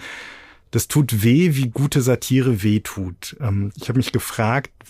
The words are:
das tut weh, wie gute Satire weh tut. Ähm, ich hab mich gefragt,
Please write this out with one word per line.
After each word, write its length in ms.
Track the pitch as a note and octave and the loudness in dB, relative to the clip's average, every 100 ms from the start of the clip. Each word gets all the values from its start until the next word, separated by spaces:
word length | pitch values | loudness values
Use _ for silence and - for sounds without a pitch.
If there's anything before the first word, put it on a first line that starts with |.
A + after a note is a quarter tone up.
| - - - - - - _ | -2 -16 -18 -20 -20 -20 _
das 160 | A#2 - | -4 0
tut 360 | D3+ C3 G#2+ | 0 2 2
weh, 320 | A2 C3+ F3+ C3+ | 4 4 4 2
wie 140 | B2+ | 0
gute 320 | A#2 C#3+ D3 | 0 0 2
Satire 600 | B2+ A#2+ - C3 B2+ A2 | 2 0 2 2 2 2
weh 160 | G#2+ G#2 | 2 0
tut. 540 | - - F#2 F2+ - - | -2 -8 -8 -8 -14 -6
Ähm, 320 | A#2+ G2 G2 - | -2 -2 -2 -6
ich 140 | - | -4
hab 60 | B2 | -2
mich 160 | - | 0
gefragt, 600 | A#2 - - A2 C3 - - | -2 -4 -2 0 0 -4 -12